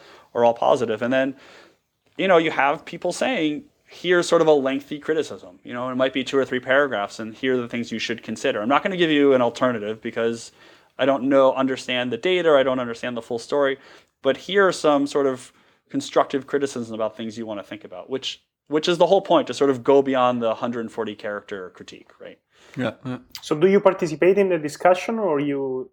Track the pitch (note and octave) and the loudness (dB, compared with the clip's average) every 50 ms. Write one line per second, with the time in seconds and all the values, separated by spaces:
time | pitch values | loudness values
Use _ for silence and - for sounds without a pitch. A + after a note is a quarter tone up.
0 | - - - - - _ - A#2+ A#2+ A#2 A#2 - A#2+ C3 C#3+ C3+ A#2+ G#2+ A2 G#2+ | -16 -20 -20 -20 -20 _ -2 2 2 2 2 2 2 2 2 2 2 -2 -2 -4
1 | B2 A#2 C3 C3 C3+ C#3 C3 - - - - - - _ _ _ _ _ _ _ | -2 -2 0 0 0 -2 -4 -10 -16 -20 -20 -20 -20 _ _ _ _ _ _ _
2 | _ _ _ - F3+ G3 F3+ E3 E3 D#3+ - C3+ C3+ C#3 D3+ D#3+ - - - E3+ | _ _ _ -4 2 4 4 4 4 2 0 0 0 0 0 -2 -6 -12 -12 -6
3 | - F3+ E3+ - - B3 C4 G3+ D#3+ D3+ D3 C#3+ - - _ _ _ _ - - | -6 -6 -4 -2 -2 -2 0 0 -2 -2 -4 -6 -8 -14 _ _ _ _ -18 -8
4 | - F3 F3+ F3 E3+ - E3+ E3+ E3 D#3 D3+ D3 C3 C3 C3+ C3+ C#3 - D3+ D3 | 0 2 2 2 4 4 4 6 6 6 6 6 4 0 -2 -4 -6 -8 -12 -8
5 | - - D#3+ D#3+ C3+ - G#2+ F#2 - F2+ F2+ _ _ A#2 A#2+ B2 B2 B2+ B2+ B2+ | -4 -2 -2 -2 -2 -4 -8 -14 -16 -20 -20 _ _ -12 -8 -8 -6 -6 -2 0
6 | C3 C3 - C#3 B2+ - - C3+ C3 B2+ C3 B2+ B2 C3 B2+ C#3 D3 C#3 A#2+ G2+ | 0 0 0 -2 -4 0 0 0 0 0 -2 -4 -2 2 2 2 2 2 0 -4
7 | G2+ G2+ - - G#2+ A2 A2 - - C3 C3 B2+ A#2+ A#2 - A#2+ A#2 - A2+ A2 | -4 -6 -8 -10 -12 -12 -10 -6 -2 -2 -2 -2 -2 -4 -6 -8 -6 -6 -6 -6
8 | - - A2+ G#2+ - - A2+ - - C#3 A#2+ G#2 G#2 A#2 C#3 D3+ - G3+ F#3+ F3 | -6 -6 -6 -8 -8 -10 -10 -4 -4 -2 -2 -2 -2 0 0 0 0 -2 -2 0
9 | F3 D#3+ D3+ C#3+ C#3+ C#3 C#3 B2+ B2 A#2 - - C3+ B2+ A#2+ A2 G2+ G#2 A2 A2+ | 0 2 2 4 4 4 4 4 2 0 0 -2 -2 -2 -2 -2 -6 -8 -8 -8
10 | - A#2 - A#2+ A2+ A#2 A#2 A#2 - - - _ - - - _ _ _ _ - | -10 -8 -6 -4 -2 -2 -4 -6 -10 -18 -20 _ -20 -20 -20 _ _ _ _ 0
11 | C3 C3+ C3+ A#2 A#2+ C3+ C#3 C3+ C3+ C3 A#2+ C3 C3 C3 C3 B2 - - B2+ B2 | 0 0 2 0 0 2 4 6 6 6 4 2 0 -2 -2 -6 -6 -4 -4 -2
12 | B2 B2 A#2 A2+ - F#3 F#3 F3+ E3+ E3 D3+ C3+ C3 C3+ C3 B2+ B2 A#2+ A2+ - | -2 -2 -4 -2 0 0 0 2 4 6 6 6 4 4 0 -2 -2 -6 -6 -8
13 | - B2+ A#2+ A#2+ - - B2 A#2 - - C#3+ C#3+ C#3+ C3+ C#3 - - - - - | -8 -8 -8 -8 -8 -8 -8 -8 -6 -2 0 0 0 0 -2 -4 -10 -18 -20 -20
14 | _ _ _ _ - C#3 C#3 C3+ - - F#3 G3+ G3 F3+ D#3+ - - D#3 D3 C#3+ | _ _ _ _ 0 0 0 0 -4 -2 2 2 4 2 2 2 2 2 2 2
15 | C#3+ C#3 - D3 C#3 C3+ C3 B2+ - - _ _ _ _ _ _ _ _ - C#3 | 0 0 0 0 0 0 -2 -4 -8 -18 _ _ _ _ _ _ _ _ -8 -8
16 | C3+ - - D#3 C3+ - - C#3 B2+ - - C#3+ C#3 C3+ - C3 A#2 A2 A2+ A2 | -8 -2 0 0 0 0 -2 -6 -4 -4 -4 -2 -2 -4 -6 -8 -10 -8 -6 -6
17 | A2 G#2+ - - A2+ A2+ G#2+ A#2 A2+ G#2+ G#2+ G2+ F#2 - G2+ G#2 - G2 F2+ F2+ | -6 -6 -6 -8 -10 -10 -10 -10 -10 -10 -10 -10 -12 -12 -16 -18 -16 -16 -16 -16
18 | F2 - C3 B2+ - - - - _ _ _ _ _ - C#3+ D#3 D#3 F3+ F3 D#3+ | -10 -10 -8 -8 -8 -10 -10 -12 _ _ _ _ _ -4 -2 0 0 0 2 2
19 | F3+ E3 F#3+ G3 - - F3 D#3 B2+ - B2 - C#3+ C#3 C3+ B2 A#2 - C#3 C#3 | 4 4 4 2 4 2 2 2 2 0 -2 0 2 2 2 0 2 4 4 4
20 | C3+ C3+ C3 B2+ B2 B2 B2 A#2+ A#2 A2+ A2 - C3 A#2+ A#2+ B2 A2+ A2 - - | 4 2 2 2 2 2 2 0 0 -2 -2 -2 -4 -6 -6 -6 -8 -8 -8 -8
21 | A2 G#2+ G#2 - - G#2+ G#2 G2+ G2 - G#2 G2 F#2 F2+ - - G2 - - - | -8 -8 -8 -8 -10 -8 -8 -8 -10 -10 -12 -12 -12 -14 -16 -20 -20 -20 -20 -20
22 | - _ _ _ - F2 - _ _ _ _ _ _ - - C3+ B2+ A2+ - - | -20 _ _ _ -20 -20 -20 _ _ _ _ _ _ -14 -10 -6 -6 -6 -6 -8
23 | - C3 B2+ A#2+ - _ - - - - D#3 D3+ D#3+ G3 G3 G3+ - G3 F3+ F#3 | -10 -12 -12 -12 -12 _ -20 -18 -6 -4 0 2 4 4 4 4 4 4 2 2
24 | F3+ D#3+ D#3 D3 E3+ F3+ G3 G3+ G3 F#3+ F3+ E3 D3 D3 C#3+ - - F3+ F#3 F3+ | -2 -6 -2 2 2 4 4 4 2 2 0 -2 -4 -6 -6 2 4 4 4 4
25 | - - A#3 A3+ G#3+ F3+ D3+ C#3 D3 C#3+ C#3+ C#3 C3+ C3+ B2+ B2+ B2+ - | 0 -4 -4 -2 -2 -2 0 0 -2 -2 -2 -4 -4 -4 -6 -6 -8 -10